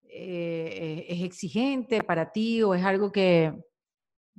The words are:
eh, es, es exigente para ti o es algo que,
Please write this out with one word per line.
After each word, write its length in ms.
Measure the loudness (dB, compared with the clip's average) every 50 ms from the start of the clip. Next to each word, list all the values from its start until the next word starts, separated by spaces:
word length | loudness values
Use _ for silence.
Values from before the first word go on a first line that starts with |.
| _
eh, 1040 | _ -18 -14 -12 -8 -6 -6 -4 -4 -4 -4 -6 -6 -8 -8 -8 -6 -8 -8 -8 -6
es, 80 | -6 -6
es 60 | -6
exigente 800 | -6 -6 -8 -10 -4 -2 0 0 0 0 -2 -2 -2 -2 0 0
para 280 | 0 0 0 0 -2
ti 320 | -2 -2 -2 0 2 2 2
o 120 | 4 4
es 100 | 2 2
algo 260 | 2 2 2 0 0
que, 540 | 2 2 4 6 6 6 6 4 0 -6 -14 -20 _ _ _ _ _ _ _ _ _ _ _ _ _